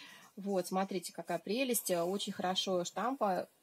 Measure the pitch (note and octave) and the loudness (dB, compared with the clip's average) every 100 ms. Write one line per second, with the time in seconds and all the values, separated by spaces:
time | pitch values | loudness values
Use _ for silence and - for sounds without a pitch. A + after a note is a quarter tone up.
0 | - - - - G3 G3 F3 F#3+ G3 F#3+ | -18 -20 -18 -8 -2 0 2 0 0 -2
1 | - - - E3+ - A3 C4+ A#3 - F3 | -4 -8 -4 -4 -2 0 2 2 2 2
2 | E3+ G3+ - G3 F#3 F#3+ - F#3 F3 - | 2 0 -2 -2 0 0 2 0 0 -2
3 | A3 C4+ G#3 F3+ - _ | -2 2 2 2 -2 _